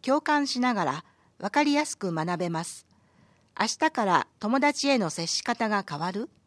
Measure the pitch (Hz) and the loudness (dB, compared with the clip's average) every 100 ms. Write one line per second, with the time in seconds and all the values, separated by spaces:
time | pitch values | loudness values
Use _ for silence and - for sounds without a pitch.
0 | 254 294 320 294 277 247 247 214 147 147 | -2 0 2 0 0 0 0 0 0 -2
1 | - _ _ - 202 285 302 285 302 - | -8 _ _ -10 -2 2 2 2 0 -2
2 | 190 160 165 175 175 165 170 - - _ | -4 -2 -2 -2 -2 -4 -6 -12 -18 _
3 | _ _ _ _ _ - 220 - 311 277 | _ _ _ _ _ -2 -2 2 0 2
4 | 202 160 - - 208 262 285 285 277 262 | 2 2 2 -6 -2 2 2 2 2 2
5 | 170 - 170 - - 233 220 202 190 147 | 2 -2 -4 -4 -2 -2 0 0 -2 -4
6 | 175 196 294 _ | -4 -4 -8 _